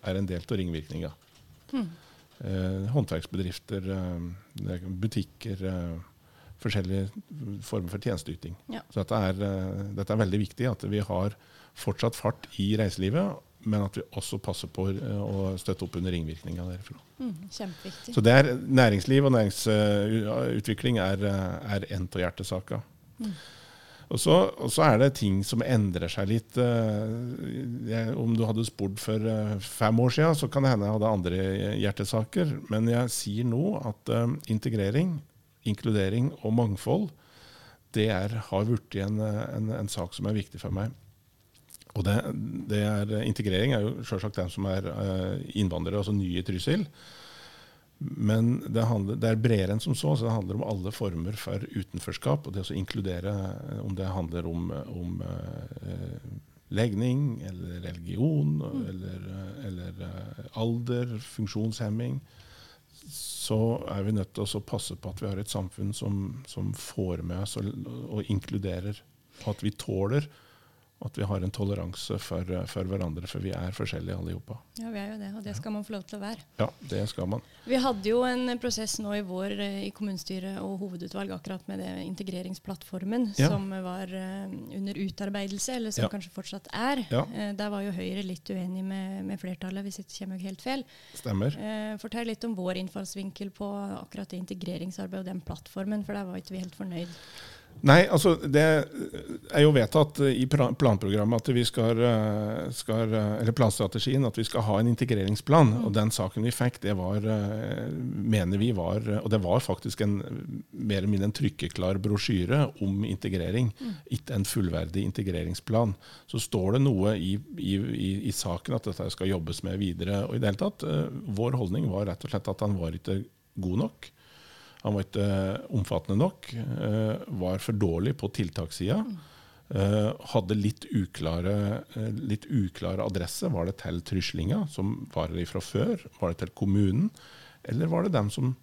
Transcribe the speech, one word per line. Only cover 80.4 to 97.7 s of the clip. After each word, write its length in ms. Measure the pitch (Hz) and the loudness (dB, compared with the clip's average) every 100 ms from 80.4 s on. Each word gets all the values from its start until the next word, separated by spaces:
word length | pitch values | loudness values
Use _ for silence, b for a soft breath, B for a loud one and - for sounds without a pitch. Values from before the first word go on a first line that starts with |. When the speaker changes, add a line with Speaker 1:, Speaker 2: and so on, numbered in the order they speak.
| 190 196 | -6 -6
Speaker 2:
og 220 | 190 196 | -6 -6
hovedutvalg 540 | 196 175 185 196 196 185 | -6 -8 -8 -6 -6 -8
akkurat 320 | - 185 - | -8 -10 -8
med 140 | 196 | -8
det 80 | 185 185 | -6 -8
integreringsplattformen 1300 | 185 185 190 180 180 190 - 180 - 185 185 240 226 196 | -8 -8 -6 -6 -8 -10 -10 -12 -10 -8 -4 -2 0 4
Speaker 1:
Ja. 120 | 139 | 4
Speaker 2:
som 200 | 160 190 | 4 -2
var, 380 | 190 185 180 190 | -6 -6 -8 -8
eh, 380 | 190 185 196 190 185 - 196 | -8 -8 -8 -8 -10 -10 -6
under 180 | 196 196 | -6 -4
utarbeidelse, 800 | 190 - 202 202 196 196 226 254 | -4 -4 -4 -4 -4 -4 -4 -4
eller 160 | 220 | -4
som 120 | - 208 | 0 -2
Speaker 1:
Ja. 20 | |
Speaker 2:
kanskje 220 | 202 175 | -2 -8
fortsatt 360 | - - 196 - | -12 -12 -14 -8
er. 320 | - 247 277 190 | -2 0 0 0
Speaker 1:
Ja. 100 | - 175 | 0 0
Speaker 2:
Eh, 220 | 220 208 | -4 -6
der 160 | 202 208 | -4 -4
var 120 | 202 | -4
jo 80 | 202 | -4
Høyre 320 | 180 185 190 190 | -4 -4 -4 -6
litt 200 | 180 - | -8 -6
uenig 340 | 190 180 185 | -6 -4 -4
med, 400 | 190 190 190 196 | -4 -6 -6 -6
med 160 | 190 196 | -6 -6
flertallet, 440 | 185 180 185 196 | -8 -8 -8 -6
hvis 160 | 202 190 | -8 -10
ikke 260 | 190 - 190 | -14 -10 -8
kommer 140 | 190 | -6
helt 200 | 190 190 | -8 -8
feil. 220 | 247 269 254 B B | -4 -4 -6 B B
Speaker 1:
Stemmer. 400 | - - 98 117 147 | -10 -2 2 2 0
Speaker 2:
Eh, 380 | 214 220 214 214 | -6 -6 -6 -8
fortell 280 | 220 233 233 | -6 -6 -4
litt 180 | 220 | -4
om 120 | 233 196 | -4 -2
vår 180 | 180 185 | -2 -2
innfallsvinkel 720 | 185 202 190 196 190 - 202 | -4 -8 -8 -8 -8 -8 -12
på 180 | - 202 202 196 196 | -8 -6 -6 -6 -8
akkurat 280 | - 202 196 | -10 -12 -8
det 100 | 180 | -8
integreringsarbeidet 760 | 185 190 175 180 180 185 185 190 | -8 -8 -6 -6 -6 -8 -8 -6
og 60 | 185 | -6
den 160 | 185 | -8
plattformen, 600 | - - - - 196 214 | -8 -10 -10 -8 -4 -4
for 100 | 202 | -4
der 120 | 202 190 | -6 -6
var 100 | 185 | -8
ikke 160 | - 185 | -8 -8
vi 20 | 185 | -8
helt 100 | - | -8
fornøyd. 320 | 196 175 175 170 B B B B B | -6 -6 -8 -10 B B B B B